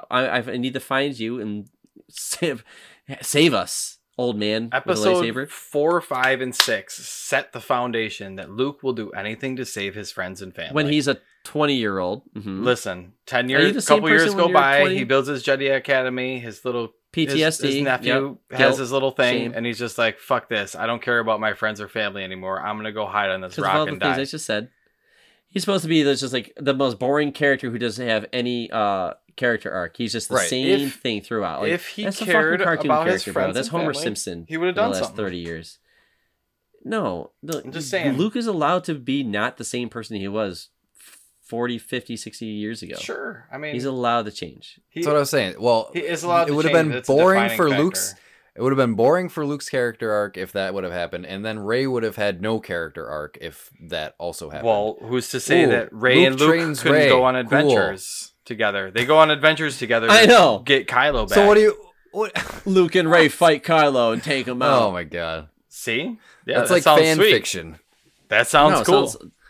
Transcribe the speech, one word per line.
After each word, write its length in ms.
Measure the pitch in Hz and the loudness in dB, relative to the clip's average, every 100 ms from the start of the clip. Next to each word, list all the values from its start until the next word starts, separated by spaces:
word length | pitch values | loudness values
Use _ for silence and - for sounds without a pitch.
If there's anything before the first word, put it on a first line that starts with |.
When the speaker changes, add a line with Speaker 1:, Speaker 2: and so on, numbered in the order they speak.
| - | -4
Speaker 1:
I, 180 | 127 131 123 | -2 0 -2
I 200 | 117 123 | -4 -6
need 180 | 127 120 | -6 -6
to 40 | |
find 380 | - 135 143 123 | -4 -2 -2 -4
you 200 | 113 123 | -6 -6
and 280 | 107 104 98 _ _ _ _ | -6 -8 -12 _ _ _ _
save, 540 | - - - 170 120 - - - _ - 135 | -14 -10 -4 -4 -4 -12 -20 -20 _ -18 -12
save 320 | - 143 131 110 | -2 4 4 4
us, 420 | 87 - - - _ - | -2 -6 -10 -12 _ -4
old 220 | 123 104 | -4 -2
man 280 | 104 110 117 | -2 -2 -4
with 80 | |
a 20 | 123 | -4
Speaker 2:
Episode 460 | - 185 208 180 117 | -2 0 2 2 0
Speaker 1:
lightsaber." 240 | 117 143 | -4 -8
Speaker 2:
four, 520 | - - 147 156 175 | -12 -6 0 2 0
five, 400 | - 131 131 131 | -2 0 0 0
and 120 | 127 | -2
six 400 | - - 104 - - | -2 -2 -2 -6 -16
set 580 | - - - 135 - | -14 -14 -4 -4 -4
the 80 | 123 | -10
foundation 760 | - 123 123 117 110 - 98 95 | -4 -2 -2 -4 -4 -8 -12 -14
that 160 | 85 | -10
Luke 320 | 107 139 143 | -4 -4 -4
will 100 | 131 | -6
do 160 | 113 104 | -6 -8
anything 420 | - 104 110 135 127 | -10 -10 -8 -8 -8
to 100 | 127 | -10
save 300 | 104 98 101 | -8 -8 -8
his 160 | 101 | -12
friends 320 | - 92 95 | -10 -10 -12
and 100 | 92 | -14
family. 200 | - 82 147 | -14 -6 -4
Speaker 1:
When 140 | 147 | 0
he's 180 | 151 139 | 0 0
a 100 | 131 _ _ | -4 _ _
twenty-year-old. 800 | - 151 147 135 107 95 90 101 - 107 | -10 -2 0 0 -2 -2 -4 -6 -10 -14
Mm-hmm. 280 | 98 95 | -10 -4
Speaker 2:
Listen, 500 | 120 120 104 90 90 _ - | 0 0 -4 -10 -14 _ -6
ten 200 | 123 127 | -4 0
Speaker 1:
Are 40 | |
you 80 | 135 | 4
Speaker 2:
years, 160 | - | 4
Speaker 1:
the 80 | 269 | 2
same 160 | - 147 | 4 4
Speaker 2:
couple 120 | 160 | 6
years 140 | 156 165 | 4 4
Speaker 1:
person 120 | 196 | 2
Speaker 2:
go 60 | |
Speaker 1:
when 80 | 175 | 4
you're 100 | 165 | 4
Speaker 2:
by, 180 | 139 139 | 4 4
Speaker 1:
twenty? 160 | 143 123 | 4 0
Speaker 2:
he 60 | 123 | 0
builds 220 | 135 131 | 0 0
his 160 | 135 | -2
Jedi 320 | 143 139 139 135 | -2 0 0 -2
Academy, 600 | 135 131 127 127 127 123 | 0 0 0 -4 -6 -8
his 260 | 117 101 | -10 -8
little 240 | 127 120 113 | -6 -4 -6
his, 60 | _ _ | _ _
Speaker 1:
P 120 | 165 143 | -4 0
T 180 | 139 | 2
S 140 | 156 160 | 0 0
D, 160 | 143 139 | -2 0
Speaker 2:
his 60 | |
nephew 560 | 139 127 123 131 139 - _ | 0 0 0 -2 -2 -8 _
Speaker 1:
yep. 80 | 131 | 2
Speaker 2:
has 80 | 135 | 2
Speaker 1:
Guilt, 120 | 135 | 2
Speaker 2:
his 100 | 123 | 0
little 180 | 135 135 | -2 0
thing, 260 | 135 123 123 117 | 2 2 2 -4
Speaker 1:
shame. 80 | 117 | -6
Speaker 2:
and 100 | 120 | -6
he's 140 | 113 | -6
just 180 | 120 - | -6 -2
like, 220 | 113 - | -2 -2
"Fuck 280 | - 123 - | -2 -2 -2
this, 280 | 110 95 - | -6 -6 -6
I 100 | 113 | -4
don't 160 | 117 | -4
care 160 | 123 120 | -2 0
about 220 | 113 107 | 0 0
my 140 | 107 | -2
friends 280 | 98 110 104 | -2 -4 -6
or 60 | 101 | -8
family 360 | 113 104 98 | -6 -6 -6
anymore. 380 | 92 92 92 95 | -10 -10 -6 -6
I'm 140 | 101 107 | -6 -6
gonna 140 | 107 | -8
go 160 | 107 101 | -6 -4
hide 240 | 104 101 | -2 -2
on 100 | 95 | -4
this 120 | 92 - | -6 -4
Speaker 1:
'Cause 40 | |
of 40 | |
Speaker 2:
rock 120 | 95 95 | 0 0
Speaker 1:
all 80 | 98 | 0
the 80 | |
Speaker 2:
and 80 | 95 | -2
Speaker 1:
things 160 | 92 85 | -2 -2
Speaker 2:
die." 40 | |
Speaker 1:
I 40 | 135 | -4
just 200 | 156 - | -8 -6
said. 240 | 107 117 _ _ _ _ _ _ _ _ | -6 -6 _ _ _ _ _ _ _ _
He's 160 | 196 | -6
supposed 180 | 202 190 | -2 -2
to 60 | 160 | 2
be 140 | 160 | 2
the, 100 | 143 | 2
just, 180 | 131 135 | 0 -2
like, 200 | 127 107 - | -6 -6 -4
the 180 | 131 131 | -2 0
most 240 | 135 107 | 0 -2
boring 320 | 127 147 147 | 0 0 0
character 400 | - 143 135 123 | 0 2 2 -2
who 80 | 113 | -4
doesn't 280 | 120 107 120 | -4 -4 -2
have 200 | 110 104 | -2 -2
any, 380 | 123 123 120 117 | -4 -2 -4 -4
uh, 440 | 110 104 95 90 - _ - | -2 0 0 -4 -8 _ -4
character 360 | 123 110 82 | 0 0 -4
arc. 260 | 92 87 - | -6 -8 -6
He's 140 | 117 | -6
just 180 | 117 - | -6 -2
the 60 | 123 | 0
Speaker 3:
Right. 120 | - | 0
Speaker 1:
same 200 | 127 135 135 | 0 2 2
Speaker 2:
If, 140 | 139 - | 0 -6
Speaker 1:
thing 240 | 127 104 | -6 -6
throughout. 400 | - 113 90 71 | -4 -4 -4 -4
Like, 100 | 107 | -4
Speaker 2:
if 160 | 175 - | -4 -6
he 160 | - | -8
Speaker 1:
that's 180 | 208 196 | -6 -4
a 40 | 214 | 0
Speaker 2:
cared 340 | 160 160 180 | 0 2 0
Speaker 1:
fucking 60 | 175 | 0
cartoon 200 | 156 151 | 0 0
Speaker 2:
about 160 | 156 170 | 2 2
his 60 | 190 | -2
Speaker 1:
character, 100 | - | -4
bro. 100 | 165 95 | -4 -2
Speaker 2:
friends 100 | 110 | -2
Speaker 1:
That's 120 | 135 | -4
Speaker 2:
and 20 | |
Speaker 1:
Homer 220 | 170 156 | -4 -4
Speaker 2:
family, 100 | 139 | -4
Speaker 1:
Simpson 420 | 151 104 - 85 82 | -6 -6 -8 -10 -8
Speaker 2:
he 100 | 160 | -4
would've 180 | 180 185 | -2 0
Speaker 1:
for 0 | |
the 60 | |
Speaker 2:
done 80 | 220 | -2
Speaker 1:
last 80 | 190 110 | -2 -4
Speaker 2:
something. 100 | 104 | -6
Speaker 1:
thirty 200 | 98 90 | -8 -8
years. 400 | 85 80 82 - _ _ _ _ _ _ _ _ _ _ | -10 -12 -14 -20 _ _ _ _ _ _ _ _ _ _
No, 480 | - 220 131 87 - _ | -6 -4 -2 -4 -10 _
the, 180 | 147 156 127 | -8 -8 -8
Speaker 2:
I'm 60 | |
just 180 | 165 139 | -10 -4
saying. 280 | 185 147 131 | -2 0 0
Speaker 1:
Luke 180 | 208 247 | -2 -2
is 120 | 233 | -4
allowed 360 | 175 147 180 175 | -2 0 0 -2
to 100 | 151 | -6
be 280 | 120 139 | -4 -4
not 340 | 123 104 123 - | -2 -2 -4 -6
the 60 | 113 | -8
same 240 | 123 120 | -6 -8
person 260 | 117 110 107 | -10 -10 -8
he 100 | 98 | -6
was 420 | 107 101 87 - _ _ _ - - _ _ | -4 -4 -6 -16 _ _ _ -20 -20 _ _
forty, 340 | _ 117 120 117 | _ -6 -4 -6
fifty, 380 | - 123 - 113 | -8 -10 -8 -12
sixty 300 | 110 - 110 | -14 -12 -10
years 360 | 104 107 113 | -8 -8 -10
ago. 140 | 85 - | -12 -12
Speaker 2:
Sure, 500 | - - - - - | -12 -10 -12 -14 -16
I 60 | 131 | -14
mean, 160 | 151 | -10
Speaker 1:
He's 120 | 123 135 | -6 -6
allowed 400 | 127 120 120 107 | -4 -2 -2 -2
to 60 | |
change. 480 | - 82 - - - _ | -10 -14 -14 -20 -20 _
Speaker 2:
he, 120 | 165 | -6
Speaker 3:
That's 60 | 151 | 0
what 80 | 151 | 2
I 20 | |
was 100 | 139 | 2
saying. 260 | 147 95 - | 0 -2 -2
Well, 300 | 120 113 - | 2 2 0
Speaker 2:
he 60 | 175 | -6
is 240 | 170 165 | -4 -4
allowed 200 | 175 170 | 0 2
Speaker 3:
it 20 | 165 | 2
Speaker 2:
to 60 | 147 | 2
Speaker 3:
would've 160 | 156 | 4
Speaker 2:
change. 140 | 165 156 | 4 2
Speaker 3:
been 60 | |
Speaker 2:
That's 160 | 127 131 | 0 2
a 20 | |
Speaker 3:
boring 300 | 139 185 196 | 4 6 4
Speaker 2:
defining 140 | 196 190 | 2 2
Speaker 3:
for 120 | 156 | 2
Speaker 2:
factor. 140 | 135 | 2
Speaker 3:
Luke's, 320 | 170 - - - _ _ _ - | 2 0 -6 -10 _ _ _ -2
it 60 | |
would've 160 | 127 135 | 0 2
been 160 | 123 | 2
boring 340 | 107 123 175 180 | 4 4 4 0
for 180 | 165 143 | -4 -4
Luke's 220 | 143 - | -6 -4
character 400 | 135 120 113 113 | -2 -2 -2 -2
arc 260 | 104 104 90 | -2 -2 -6
if 160 | 92 | -8
that 200 | 101 95 | -4 -4
would've 180 | 98 90 | -4 -6
happened, 340 | 87 85 87 87 | -6 -6 -8 -10
and 180 | 98 | -8
then 160 | 110 107 | -8 -6
Rey 260 | 101 120 135 | -2 -2 0
would've 300 | 123 113 110 | -2 -4 -2
had 260 | 101 90 | -4 -2
no 200 | 107 110 | -2 -4
character 440 | - 87 82 82 64 | -4 -6 -6 -10 -10
arc 300 | 76 76 - | -8 -10 -12
if 280 | 82 - - _ 80 | -16 -16 -20 _ -10
that 260 | 82 76 - | -8 -8 -10
also 320 | 87 80 78 | -10 -10 -10
happened. 180 | 73 113 | -4 -2
Speaker 2:
Well, 280 | 104 107 107 | 0 -2 -6
who's 280 | 110 127 123 | -4 -4 -4
to 100 | 127 | -6
say 240 | - 131 139 | 0 4 4
Speaker 3:
Ooh, 20 | |
Speaker 2:
that 180 | 120 - | 2 -2
Rey 240 | 110 127 131 | -2 4 6
Speaker 3:
Luke 120 | 135 | 6
Speaker 2:
and 120 | 135 | 6
Luke 100 | 151 | 4
Speaker 3:
trains 320 | 165 165 139 | 4 0 -2
Speaker 2:
couldn't 160 | 160 151 | 2 4
Speaker 3:
Rey. 120 | 143 | 6
Speaker 2:
go 140 | 127 127 | 6 4
on 80 | |
Speaker 3:
Cool. 80 | 127 | 2
Speaker 2:
adventures 920 | 117 135 147 113 90 95 - - - _ - | 2 2 4 4 2 -2 -10 -12 -14 _ -12
together? 440 | 110 104 98 95 | -2 -2 0 -2
They 160 | 107 127 | -2 4
go 120 | 156 | 8
on 140 | 156 | 8
adventures 460 | 147 151 151 156 127 | 6 4 4 0 -4
together 300 | 113 117 113 | 0 2 6
Speaker 1:
I 120 | 214 | 8
Speaker 2:
to 60 | 220 | 10
Speaker 1:
know. 340 | 240 156 101 120 | 10 8 6 4
Speaker 2:
get 220 | 135 - | 2 2
Kylo 400 | 123 147 127 104 | 2 2 2 2
back. 80 | 202 | 6
Speaker 3:
So 100 | 202 | 6
what 100 | 208 | 8
do 60 | |
you, 160 | 214 208 - _ _ | 6 2 -6 _ _
what? 480 | 196 214 - - - | -6 -4 -6 -10 -8
<laughs> 40 | 202 | 0
Speaker 1:
Luke 300 | 190 175 185 | 4 4 2
and 160 | 160 | 4
Rey 160 | 170 151 | 6 6
fight 380 | - 170 151 - | 6 4 4 2
Kylo 480 | 160 147 131 117 | 4 4 4 2
and 100 | 117 | 0
take 240 | 156 135 123 | -2 -4 -4
him 140 | 123 | -2
out. 220 | 139 131 | 2 4
Speaker 3:
Oh 80 | 107 | 4
my 100 | 90 | 0
God. 460 | 80 85 82 80 78 _ _ | -6 -6 -6 -6 -10 _ _
Speaker 2:
See? 460 | - - 117 202 226 _ _ - | -12 -6 -4 -4 -8 _ _ -4
Yeah, 100 | - | -2
Speaker 3:
That's 120 | - | 2
Speaker 2:
that 40 | 180 | 4
Speaker 3:
like 80 | |
Speaker 2:
sounds 180 | 156 151 | 6 6
Speaker 3:
fan 140 | 160 160 | 6 4
Speaker 2:
sweet. 140 | 214 | 4
Speaker 3:
fiction. 460 | 120 - 92 82 78 _ _ _ _ _ | 4 0 -8 -10 -16 _ _ _ _ _
Speaker 2:
That 180 | 107 - | 0 4
sounds 320 | 151 151 165 | 6 6 4
Speaker 1:
No, 40 | |
Speaker 2:
cool. 240 | - 196 - | 4 4 2
Speaker 1:
sounds, 240 | - - _ | -4 -16 _